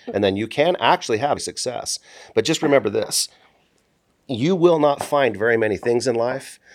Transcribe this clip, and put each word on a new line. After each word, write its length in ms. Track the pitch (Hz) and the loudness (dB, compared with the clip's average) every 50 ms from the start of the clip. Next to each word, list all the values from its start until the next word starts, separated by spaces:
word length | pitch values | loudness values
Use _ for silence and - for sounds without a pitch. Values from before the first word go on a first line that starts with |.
| - - 117 | -12 -8 -4
And 100 | 98 104 | 0 0
then 140 | 98 95 98 | 0 0 0
you 100 | 110 113 | -4 -4
can 300 | - - 147 170 180 - | 0 0 2 2 2 2
actually 380 | - 123 165 180 - - 117 107 | 2 2 2 2 0 -2 -2 -2
have 240 | 127 147 123 92 | 0 -2 -2 -2
success. 580 | - - - - - 127 120 - - - - - _ - - - - - - | -6 -8 -10 -8 -8 -8 -8 -8 -8 -8 -8 -10 _ -16 -20 -20 -20 -8 -2
But 120 | 113 107 | -2 0
just 160 | - 160 - - | 0 0 0 2
remember 260 | 151 143 135 101 107 | 2 2 4 2 2
this. 380 | 101 110 104 - - - - - _ _ _ _ _ _ _ _ _ _ _ _ _ _ _ _ _ _ _ - | -2 -2 -4 -2 -2 -4 -4 -6 _ _ _ _ _ _ _ _ _ _ _ _ _ _ _ _ _ _ _ -8
You 280 | 139 107 123 165 190 | -4 -2 0 0 2
will 240 | 180 165 175 170 160 | 4 4 4 4 4
not 240 | 147 147 143 - - | 4 2 2 0 -2
find 320 | - - 143 139 120 101 | -2 0 2 2 2 0
very 220 | 95 107 117 117 113 | 0 0 2 2 2
many 180 | 113 107 104 | 2 0 0
things 320 | 87 - 120 117 120 113 127 | -2 0 0 0 0 0 0
in 80 | 117 | -2
life 460 | 117 113 123 131 135 - - - - _ _ - | 0 -2 -2 -4 -6 -10 -14 -20 -20 _ _ -20